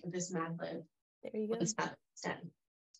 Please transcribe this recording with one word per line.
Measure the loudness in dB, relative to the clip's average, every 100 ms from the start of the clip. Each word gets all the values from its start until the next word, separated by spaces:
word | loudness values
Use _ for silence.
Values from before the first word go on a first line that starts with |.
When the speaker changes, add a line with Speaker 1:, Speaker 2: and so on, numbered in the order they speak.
| -2
Speaker 1:
in |
this | -2 0
Mad | 2 0 0
Lib. | -2 -4 -8 _ _ _
Speaker 2:
There | -4 0
you | 2
go. | 4
Speaker 1:
This | 2 4
Mad | 0
Lib's | -2 _ -6
done. | -2 -2 -6 -14 _ _ _ -20